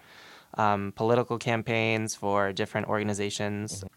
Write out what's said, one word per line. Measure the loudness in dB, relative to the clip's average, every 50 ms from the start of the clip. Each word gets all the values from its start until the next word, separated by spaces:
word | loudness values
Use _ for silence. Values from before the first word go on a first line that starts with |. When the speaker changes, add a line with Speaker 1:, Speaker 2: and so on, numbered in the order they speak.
| -12 -20 -20 -20 -20 -20 -20 -20 -20 _ -2
Speaker 1:
um, | 2 4 4 4 2 0 -4 -4
political | 0 2 4 4 4 4 0 -2 -4
campaigns, | -2 0 0 0 0 0 0 2 2 2 2 0 0 -4 -6
for | -4 -2 0 2 2 2 2 0
different | -2 -4 -2 -2 -4 -2 0
organizations | 0 0 0 0 0 -2 -2 -4 -2 -2 -4 -4 -2 -4 -6 -6 -8 -10
Speaker 2:
Mm-hmm. | -10 -12 -16